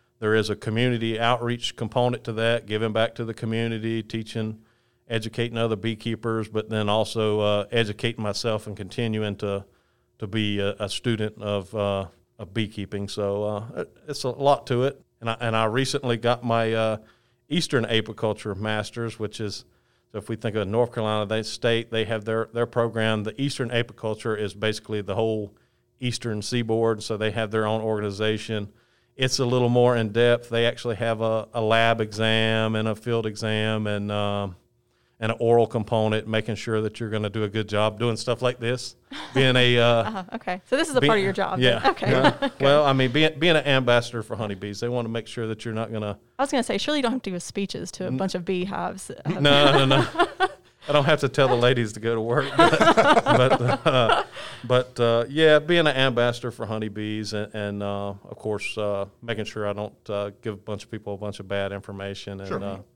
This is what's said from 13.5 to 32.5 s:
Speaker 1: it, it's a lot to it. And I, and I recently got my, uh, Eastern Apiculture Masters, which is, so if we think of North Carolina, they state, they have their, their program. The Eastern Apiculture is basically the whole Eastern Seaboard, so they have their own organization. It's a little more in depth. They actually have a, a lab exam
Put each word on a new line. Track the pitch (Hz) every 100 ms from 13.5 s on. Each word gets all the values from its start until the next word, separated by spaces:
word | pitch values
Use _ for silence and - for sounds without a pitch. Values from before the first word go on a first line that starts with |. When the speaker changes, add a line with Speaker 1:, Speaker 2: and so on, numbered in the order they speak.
| 104 113 120
Speaker 1:
it, | - _ -
it's | 143
a | 131
lot | 120 139 139 -
to | 123
it. | 135 - _ _
And | 113
I, | 113
and | 120 113
I | 110
recently | 117 131 139 127 117
got | 117 120 120
my, | 117 113
uh, | 113 110 107 - _ _ _ _
Eastern | 180 - 135 113
Apiculture | 113 107 107 110 104 107 92
Masters, | 107 107 107 120 117 -
which | 107 -
is, | 107 - - _ _ _ _
so | 107
if | -
we | 113
think | 117 107
of | 98
North | 110 120
Carolina, | 120 107 107 101
they | 110
state, | 110 - 120 117 117
they | 113 110
have | 113
their, | 104 113 110
their | 117 117
program. | - 117 113 110 110
The | 107 104
Eastern | 139 - 120
Apiculture | 120 113 - 110 107 120 107
is | 104
basically | 101 107 107 - 107
the | 98 101
whole | 113 110 104 - _ _ _ _
Eastern | 127 117 120 107
Seaboard, | 101 123 113 113 113 110
so | - 107
they | 107
have | 101 110
their | 110 107
own | 110
organization. | 110 107 104 98 110 110 - 110 104 - _ _ _ -
It's | 131 -
a | 123
little | 127 120
more | 123 123 120
in | 110
depth. | 107 120 120 -
They | 117 117
actually | - 120 107
have | 113 110
a, | 113 110 107
a | 120
lab | 110 113 117 113
exam | 107 104 110 113 110